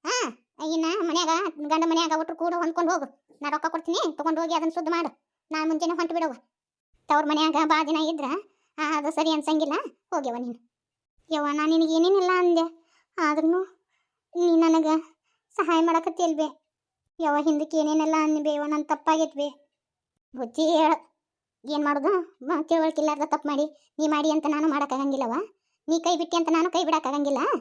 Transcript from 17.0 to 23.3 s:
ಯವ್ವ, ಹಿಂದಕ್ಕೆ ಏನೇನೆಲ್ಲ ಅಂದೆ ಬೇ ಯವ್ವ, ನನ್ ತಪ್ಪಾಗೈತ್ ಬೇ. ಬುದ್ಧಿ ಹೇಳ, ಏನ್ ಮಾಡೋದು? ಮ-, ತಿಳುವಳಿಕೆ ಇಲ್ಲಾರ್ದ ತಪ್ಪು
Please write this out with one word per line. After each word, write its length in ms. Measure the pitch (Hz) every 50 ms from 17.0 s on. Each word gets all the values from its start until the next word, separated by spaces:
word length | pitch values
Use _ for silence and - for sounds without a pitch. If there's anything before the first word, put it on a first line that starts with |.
| _ _ _ -
ಯವ್ವ, 160 | 330 302 285
ಹಿಂದಕ್ಕೆ 400 | 294 294 320 302 294 311 311 330
ಏನೇನೆಲ್ಲ 380 | 311 302 302 311 311 311 311 320 311
ಅಂದೆ 240 | 311 311 311 302
ಬೇ 120 | 294 302 294
ಯವ್ವ, 120 | 294 294
ನನ್ 180 | 294 302 302 294
ತಪ್ಪಾಗೈತ್ 520 | - 302 294 - 320 311 311 320 311 311
ಬೇ. 120 | 277 285 285 277 _ _ _ _ _ _ _ _ _ _ _ _ _ _ _ -
ಬುದ್ಧಿ 420 | 254 254 226 - - 320 311 339 311
ಹೇಳ, 140 | 320 302 320 302 - _ _ _ _ _ _ _ _ _ _ _ - 254
ಏನ್ 140 | 294 294 294
ಮಾಡೋದು? 540 | 294 294 285 269 370 415 359 339 - _ _
ಮ-, 200 | 254 269 359 294
ತಿಳುವಳಿಕೆ 380 | 311 311 330 330 311 320 311 302
ಇಲ್ಲಾರ್ದ 220 | 302 302 294 285 294
ತಪ್ಪು 220 | 285